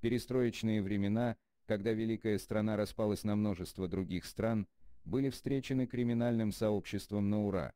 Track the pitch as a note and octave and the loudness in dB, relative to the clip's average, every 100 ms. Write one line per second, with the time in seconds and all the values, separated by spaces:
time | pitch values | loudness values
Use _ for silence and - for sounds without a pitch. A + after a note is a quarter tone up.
0 | A#2 A#2+ - C3 B2 A2 A2+ A2 G2 G#2 | 0 -2 -2 0 0 2 0 2 0 0
1 | G2+ A2 A#2+ A2+ _ _ - G#2+ G2 A2 | 2 2 0 -2 _ _ -4 -2 0 0
2 | A2+ A2 A2+ G#2 - G#2+ G#2+ G#2+ G#2 - | 0 0 0 0 0 0 2 2 0 0
3 | G#2+ G2+ A2 G#2 G#2 F2+ F2+ - F#2 F2+ | 0 0 0 0 0 0 -6 -4 -2 -2
4 | F2+ F2+ - - A2 A2+ G2 _ - - | -2 -4 -6 -2 0 0 -2 _ -20 -18
5 | - B2 C3+ B2 - C#3 C3 C3 B2+ B2 | -4 0 0 -2 -2 -2 0 -2 0 0
6 | A#2+ A#2 A#2+ A#2 A2 G2 A2 G#2 - G2+ | 0 2 2 2 0 0 2 2 -2 -6
7 | - G#2 G2+ G#2 G#2 F#2 C2+ | -4 0 2 2 2 0 -4